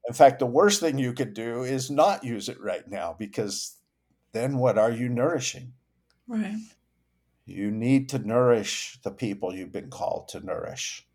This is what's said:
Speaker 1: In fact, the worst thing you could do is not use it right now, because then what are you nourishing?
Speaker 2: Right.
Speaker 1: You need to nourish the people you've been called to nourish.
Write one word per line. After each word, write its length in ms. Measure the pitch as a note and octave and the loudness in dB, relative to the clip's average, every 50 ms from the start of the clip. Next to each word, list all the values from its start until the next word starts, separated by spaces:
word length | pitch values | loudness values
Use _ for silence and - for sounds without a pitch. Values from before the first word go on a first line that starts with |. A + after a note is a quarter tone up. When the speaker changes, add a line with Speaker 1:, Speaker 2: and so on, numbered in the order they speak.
| - A#2+ | -8 -8
Speaker 1:
In 60 | A#2+ | 6
fact, 240 | - D3+ C3+ B2+ - | 8 8 8 10 6
the 80 | C3+ | -2
worst 340 | A#2+ A#2+ D3+ G3 G#3 G3+ - | 2 6 6 6 6 6 4
thing 180 | E3 D#3+ C3+ C#3 | 0 0 0 0
you 140 | C3 B2 | -2 -2
could 220 | A#2+ B2+ B2+ G#2+ G2+ | 0 -2 -4 -4 -4
do 280 | A2 A2+ A#2 A#2 A#2+ | -8 -6 -6 -4 -4
is 280 | B2+ B2 C3+ C3 B2+ C3 | -4 -2 -2 -4 -4 -2
not 340 | C#3+ C#3+ D#3 G3+ F#3+ - - | 2 4 4 4 2 0 -4
use 240 | B2 A#2 G2+ G2 - | -6 -6 -6 -6 -8
it 120 | - - | -10 -8
right 260 | G2 G2+ F2 F2 - - | -6 -6 -6 -6 -8 -10
now, 260 | G2+ F#2 E2 E2+ E2 E2+ | -8 -6 -6 -8 -8 -8
because 600 | A2 G2+ - - A2 G2+ G2 - - - - _ _ _ _ _ _ _ _ _ _ _ | -10 -8 -4 -4 -4 -4 -4 -8 -10 -12 -14 _ _ _ _ _ _ _ _ _ _ _
then 260 | - A#2 A#2+ C3+ C#3 B2+ | -6 -4 -2 -2 0 2
what 180 | B2+ B2 G2+ G#2+ | 2 4 4 4
are 120 | G#2+ A#2 | 4 2
you 180 | A#2 A2+ B2 B2 | 2 0 -2 -2
nourishing? 680 | B2 A#2+ B2+ D#3+ E3+ - B2+ - - B2+ C3 B2 - _ _ _ _ _ _ _ _ _ _ | 0 0 0 0 0 -2 -4 -6 -8 -8 -16 -18 -20 _ _ _ _ _ _ _ _ _ _
Speaker 2:
Right. 300 | A#3+ A#3 A3 G#3 F#3+ G#3 A3 A3 - _ _ _ _ _ _ _ _ _ _ _ _ _ _ _ | -6 -4 -4 -4 -4 -6 -10 -12 -14 _ _ _ _ _ _ _ _ _ _ _ _ _ _ _
Speaker 1:
You 260 | - F2+ F#2 G2+ G#2 | -14 -8 -6 -4 -4
need 380 | G#2+ A2 A2+ B2 C3+ C#3 C3+ C3 | -4 -2 2 2 2 2 2 0
to 80 | C#3 B2+ | -6 -6
nourish 800 | G#2+ G#2 A2+ B2 B2+ B2 A#2+ A2 G2+ G2+ - - - - - - _ | -4 0 2 4 6 6 4 4 2 -4 -6 -8 -8 -12 -14 -10 _
the 60 | G2+ | -10
people 440 | G2 - C3 G#2+ G2+ G2 - F#2 F#2 | -6 -4 -6 -6 -4 -4 -6 -8 -6
you've 180 | F#2 F#2 F2+ | -8 -12 -10
been 180 | - G2 - - | -10 -10 -10 -10
called 380 | - - - - - - - - | -10 -8 -6 -6 -6 -6 -8 -12
to 120 | - - | -14 -14
nourish. 680 | - - - - D#2+ - - - - - - - _ _ | -8 -8 -8 -6 -8 -10 -10 -10 -10 -10 -10 -14 _ _